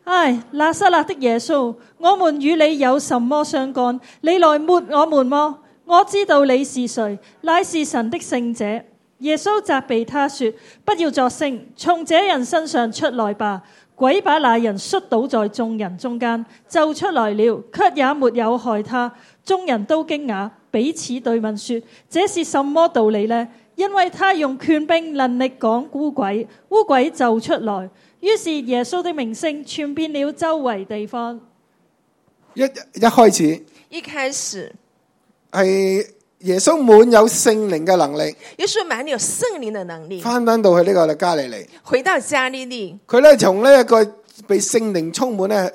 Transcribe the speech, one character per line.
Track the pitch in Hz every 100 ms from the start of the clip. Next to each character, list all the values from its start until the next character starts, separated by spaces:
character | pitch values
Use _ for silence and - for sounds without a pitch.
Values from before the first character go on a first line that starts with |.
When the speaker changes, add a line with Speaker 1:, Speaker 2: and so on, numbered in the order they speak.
Speaker 1:
：“唉， | 349 359 302 240 -
拿 | 285 311
撒 | 320 392
勒 | 339 311
的 | 311
耶 | 247 233
穌， | 233 294 240 233 - -
我 | 339 392
們 | 339 294
與 | 277 330
你 | 302 294
有 | 254 277
什 | 285 247
麼 | 240 294 302
相 | 302 262
干？ | 262 247 254 - -
你 | 311 359
來 | 320 302
抹 | 311 349 220
我 | 294 320
們 | 294 254
麼？ | 285 302 285 _ _ -
我 | 349
知 | 392 403 392
道 | 285
你 | 277 254
是 | 277 254 240
誰， | 240 208 196 _ _
乃 | 320 339
是 | 359 320 302
神 | 254 226
的 | 339
聖 | - 254 240 226
者。” | 208 226 - _ _ _
耶 | 277 302
穌 | 403 415
責 | - 269 269
備 | 226 233
他 | 285 277
說 | - 226 - - - -
：“不 | 359
要 | 320
作 | 254 254
聲， | - 294 233 - -
從 | 339 339 311
這 | 330
人 | 392 285 240
身 | 330 320
上 | 285 233
出 | - 302
來 | 240 208
吧。” | 208 208 190 - _ _ -
鬼 | 254 381
把 | 392 311
那 | 262 233
人 | 226 196
摔 | - 381 381
倒 | 226 262
在 | 233 208
众 | 208 226 220
人 | 196 180
中 | 254 240
间， | 240 233 226 _ _
就 | 339 311
出 | 294 381
来 | 302 214
了， | 208 233 214 -
却 | - 381 285
也 | 262
没 | 294 247
有 | 233 220 240
害 | 247 208
他。 | 208 247 240 - _ _
众 | - 370 359
人 | 226
都 | 208 320 320
惊 | 294 277
讶， | 196 208 _ -
彼 | 220 269
此 | 311 - 247
对 | 240 226
问 | 214 208
说 | - 233 - _ _
：“这 | 330 403
是 | 359 311
什 | 277
么 | 285 311 339
道 | 254 214
理 | 214 214
呢？” | 233 233 - _ -
因 | 392
为 | 392 359
他 | - 392
用 | 359 285 262
权 | 269 311 311
柄 | 330 330 285
能 | 254 247
力 | 262
赶 | 262 226 233 254
污 | 277 302
鬼， | 277 196 208 - _ -
污 | 427 427
鬼 | 262 285
就 | - 247 226
出 | 233
来。 | 302 220 196 190 _ _ _
于 | 370 440
是 | 349
耶 | 302 240 247
稣 | 240 359
的 | 349
名 | 302 233 220
声 | 320 294 -
传 | - 285
遍 | 285 320
了 | 285 285
周 | 294 320 320
围 | 254 202 196
地 | 214 208
方。 | 240 233 233 _ _ _ _ _ _ _ _ _ _ _
Speaker 2:
一， | -
一 | 262 254 - -
开 | 226 240 220
始， | 185 156 165 - _ _
Speaker 3:
一 | 330
开 | - 294 269
始， | 277 - 196 - - _ _ _ _ _ _ _
Speaker 2:
系 | 185 190 190 190 190 - _ _ _
耶 | 180 196
稣 | 285 320
满 | 247 214 247
有 | 220 226
圣 | - 233 214 208
灵 | 156 165
嘅 | 180
能 | 143 147
力， | 156 - - -
Speaker 3:
耶 | 403
稣 | 427 349
满 | 233 302
有 | 240
圣 | - - 480 349
灵 | 220
的 | 214
能 | 175 165 156
力， | 190
Speaker 2:
翻 | 233 240 233
返 | 226
到 | 202 175
去 | 175
呢 | 185 156
個 | 151
加 | 180 160
利 | 127
利。 | 107 - -
Speaker 3:
回 | - 262
到 | 359 330
加 | - 277 262
利 | 262 254
利。 | 247 185 196 -
Speaker 2:
佢 | 240
呢， | 302 254
從 | 196 190
呢 | 254 277
一 |
個 | 240 226 208 - _ - -
被 | 190
聖 | - 226 220
靈 | 185 160
充 | - 254 208
滿 | 196
呢， | 208 185